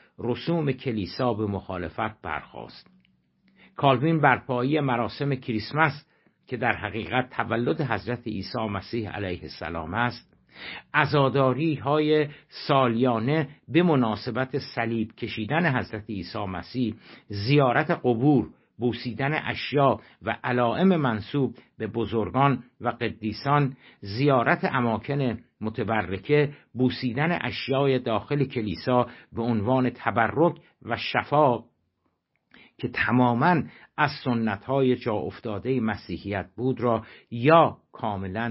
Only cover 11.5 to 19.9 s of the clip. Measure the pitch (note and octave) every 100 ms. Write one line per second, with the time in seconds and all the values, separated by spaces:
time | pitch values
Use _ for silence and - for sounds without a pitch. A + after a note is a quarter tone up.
11.5 | B2+ D#3+ C#3 G2+ D3+ D3+ D3+ D3 - _
12.5 | - - C#3 B2 A2+ B2+ A2+ A#2+ D#3 D3
13.5 | - - C#3+ F3+ C#3 A2+ G#2 B2 A2+ C3
14.5 | C#3 - - A2+ A#2 A2 - A2 - G#2
15.5 | D#3 F3 B2+ G2+ G#2+ G#2 G2 F2 G#2+ G2
16.5 | F2+ - B2+ A2+ - - - - G#2 G#2+
17.5 | D3 C3 B2 D#3 E3 B2+ A2+ C#3+ C#3 -
18.5 | - _ - A#2+ G#2+ B2+ G#2 C3+ D#3 -
19.5 | - - C#3+ C3+